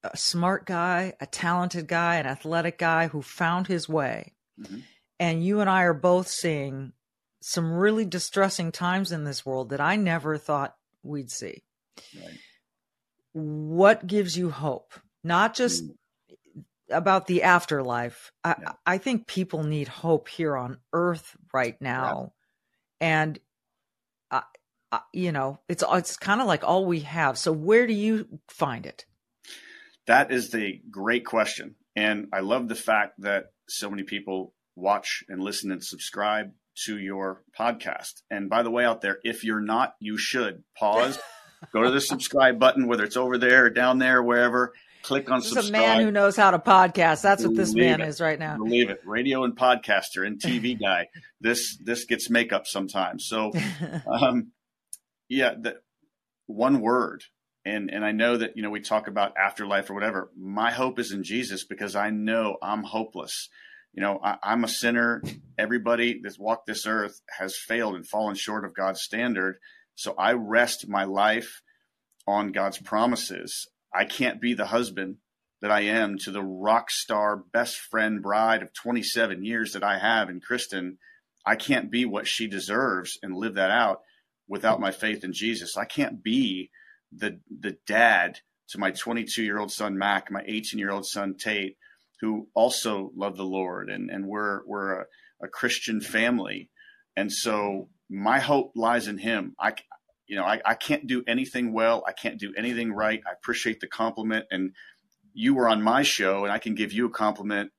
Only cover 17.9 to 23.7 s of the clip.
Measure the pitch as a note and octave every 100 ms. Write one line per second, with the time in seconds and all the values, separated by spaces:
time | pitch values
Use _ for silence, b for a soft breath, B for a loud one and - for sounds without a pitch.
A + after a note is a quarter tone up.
17.9 | A#2+ A#2+ - - _ E3+ - D#3 - -
18.9 | F#3 A3 A#3 - F#3 F#3 D#3 D3+ D3+ C3+
19.9 | - E3 D#3 - - D#3+ C3+ B2 C3+ _
20.9 | E3 F3 E3 - - _ C3 B2 - C3
21.9 | B2+ C3 - B1+ _ _ _ _ _ _
22.9 | _ E3 D#3 D#3 D3 _ _ _